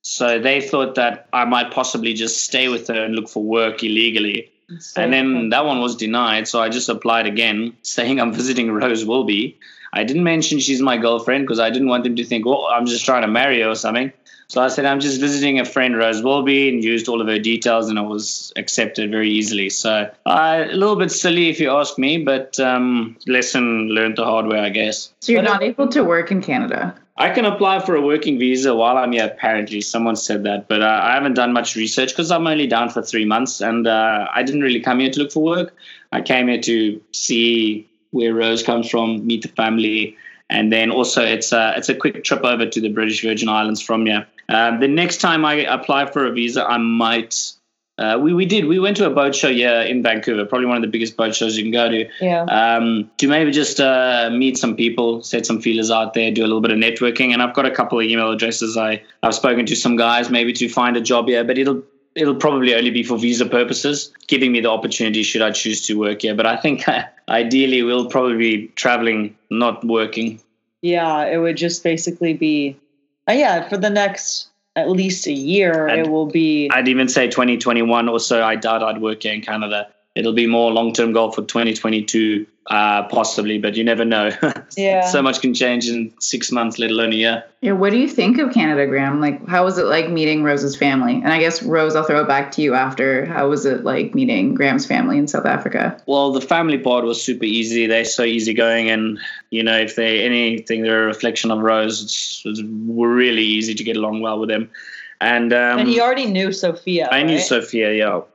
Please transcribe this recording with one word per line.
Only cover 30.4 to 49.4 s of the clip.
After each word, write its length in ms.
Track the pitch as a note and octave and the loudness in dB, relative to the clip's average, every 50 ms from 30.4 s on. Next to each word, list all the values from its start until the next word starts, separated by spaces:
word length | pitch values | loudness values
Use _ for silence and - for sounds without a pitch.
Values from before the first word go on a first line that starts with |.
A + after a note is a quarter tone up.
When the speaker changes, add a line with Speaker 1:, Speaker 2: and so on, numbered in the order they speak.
| G2+ | -2
Speaker 1:
that, 220 | G2+ G2+ G2+ G2+ _ | -2 -4 -4 -2 _
but, 120 | A2 G#2+ | 0 2
uh, 180 | G#2+ G#2+ A2 G#2+ F#2 | 2 2 2 2 2
I 80 | A#2 | 2
haven't 220 | B2 C#3 C#3+ C#3 B2 | 2 2 0 0 2
done 180 | B2 B2 A#2+ | 2 2 2
much 240 | B2 A#2+ A#2 - - | 2 0 -2 -2 -4
research 400 | A2+ A2 A2 - - B2+ C3 - | -4 -4 -2 0 -2 -2 -2 -2
'cause 140 | - E3+ D#3+ | -4 0 0
I'm 140 | F3+ E3 E3 E3 | 0 0 2 0
only 180 | D#3 D3+ C#3+ | 0 0 0
down 220 | B2 A#2 A2+ A#2+ A2+ | 2 2 0 0 0
for 140 | - A#2 | -2 -6
three 240 | A2+ - - A2+ G#2+ | -6 -4 -2 -2 0
months, 340 | G#2+ G#2+ A#2 C3 B2+ - - | 2 2 0 0 -2 -4 -4
and, 260 | - A2+ A2+ A#2 A2+ | -2 -2 0 0 0
uh, 400 | A#2 A2+ A2 A2 A2+ A2 G#2+ G2+ - - | 2 2 2 2 2 0 -2 -4 -2 -2
I 80 | B2 | -2
didn't 200 | B2+ C3 C#3+ D3 | -2 0 0 0
really 180 | C#3+ C3 B2 A2+ | 0 0 0 0
come 180 | A#2 C3 B2 B2+ | 0 0 0 2
here 120 | C3+ C3 | 0 0
to 80 | - C#3+ | 0 -2
look 100 | D3 C#3+ | -4 -2
for 140 | - D#3 D#3 | 0 0 0
work. 300 | D#3+ E3+ F3 F3+ - _ _ - - - - - _ | 2 0 0 -2 -6 _ _ -20 -20 -20 -20 -14 _
I 100 | - B2 | -6 -6
came 260 | B2 - C3 B2+ B2 B2 | -2 0 0 2 2 2
here 120 | A#2+ A2+ | 0 -2
to 380 | - - A#2 A2+ A2 G#2+ G#2 G#2+ _ _ | 0 0 0 2 0 0 -2 -6 _ _
see 760 | - - - - B2 A#2 A#2 A#2 A#2 A2+ A2+ A2 G#2+ G#2+ G#2 _ _ _ _ _ | -10 -6 -4 -2 0 2 2 2 2 2 2 0 -2 -4 -8 _ _ _ _ _
where 240 | - B2+ A#2 A#2 A2+ | -2 0 0 0 0
Rose 300 | A2+ A2+ A2+ A2+ A2+ - | 0 0 0 0 0 0
comes 240 | - A#2 A#2+ A#2 A#2 | -2 -2 -2 -2 -2
from, 340 | - A#2 A2+ A2+ A2+ G#2+ G#2+ | -2 0 0 0 -2 -4 -2
meet 160 | A#2 A#2 A2 | -2 -2 -2
the 60 | - A2+ | -4 -8
family, 680 | _ - A2+ A2+ A2+ A2+ A2 A2 A2 A2 G#2 G#2 - - - - - - _ _ | _ -2 0 0 2 0 0 0 0 -2 -4 -6 -8 -18 -20 -20 -20 -20 _ _
and 240 | A2 G#2+ G#2+ G#2+ | -2 0 2 4
then 180 | A2+ A2+ A2+ A2+ | 4 4 2 2
also 320 | A2 B2+ B2 B2 - C3 | 2 0 0 2 2 0
it's 300 | A#2+ A2 A2+ G#2+ - - | 2 2 0 0 0 0
a, 220 | B2 A#2 A2+ A2 - | 2 2 2 2 0
it's 120 | - - - | -2 -2 -2
a 60 | - | -2
quick 300 | - - C#3+ - - - | 0 -2 -2 -4 -2 -4
trip 180 | - C#3+ - - | -2 -2 0 0
over 220 | B2 B2 A2+ A#2 | 0 0 0 -2
to 140 | A2+ - A2+ | -2 -2 -2
the 80 | A2 G#2+ | -2 -2
British 340 | G#2+ A2+ A2 A2 A2 - | -2 0 -2 -2 -2 -2
Virgin 260 | - A2+ A2 A2 A2+ A2 | -2 -2 -2 -2 0 0
Islands 320 | G#2+ G#2+ G#2+ G#2+ G#2+ G#2+ | 0 0 0 0 -2 -4
from 260 | - - A2+ A2+ A2+ | -2 -2 0 0 2
here. 200 | A2 G#2+ G#2 G#2 _ _ - _ - | 0 0 -2 -4 _ _ -18 _ 0
Um, 320 | A2+ A2 A2+ A#2 A#2 A2+ | 2 2 2 2 2 2
the 80 | C3+ C3+ | 2 2
next 300 | C#3+ E3 F3 - - - | 2 2 0 0 -2 0
time 260 | - F3+ E3 D#3+ D#3 | 0 2 2 2 2
I 100 | D3+ D3 D3 C#3+ C#3+ C3 | 2 2 0 0 0 -2
apply 300 | B2 - - C#3+ C#3 C#3+ | -4 0 0 0 0 0
for 200 | C#3 - D3 C3+ | -2 -2 -2 -2
a 60 | B2 | 0
visa, 320 | A#2 B2 A#2 A#2+ A#2+ B2+ G2 G2 | 0 -2 -2 0 0 -2 0 0
I 80 | A#2+ A#2 | 0 0
might 580 | A#2 A2+ A2+ A#2 A#2 A2+ A#2+ A#2 A2+ - - - - - - _ _ _ _ _ _ _ _ - | 2 2 2 2 4 4 2 2 0 -4 -6 -6 -6 -8 -12 _ _ _ _ _ _ _ _ -4
uh, 180 | A2+ A2 A2 A#2+ | -2 0 0 2
we, 140 | C#3+ D#3+ | 2 2
we 140 | F3 F3 F#3+ | 2 2 2
did. 180 | F3 G3+ G#3+ E3+ | 2 2 2 2
We 140 | D3 E3+ F#3 | 2 2 2
went 160 | F#3 G3+ G#3 | 2 0 2
to 100 | G3+ G3+ | 2 0
a 40 | D#3 | 2
boat 240 | C3 C#3+ C#3 C#3 C#3 | 2 2 2 2 0
show, 120 | - | 0